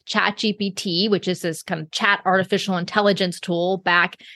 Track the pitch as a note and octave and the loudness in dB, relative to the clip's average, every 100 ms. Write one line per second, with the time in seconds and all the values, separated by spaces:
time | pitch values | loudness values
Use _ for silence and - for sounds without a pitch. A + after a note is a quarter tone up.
0 | - G#3+ F#3 G3+ A3 G3+ G3 F#3 G3 E3+ | -4 0 0 0 -2 -2 -4 -4 -2 0
1 | G#3+ F#3+ F#3 F3+ F3 D#3+ - E3 D#3 - | 2 0 0 -4 -4 -6 -6 -8 -6 -2
2 | G#3 G3+ F#3+ F#3+ F#3 G3 G3 F3+ F#3 G#3+ | 0 2 2 2 2 -2 0 -2 0 2
3 | G3+ F#3 F#3 - - E3+ F3+ F#3+ F#3 F3 | 2 2 0 -4 -2 0 0 0 2 4
4 | F3 - - | 2 -4 -20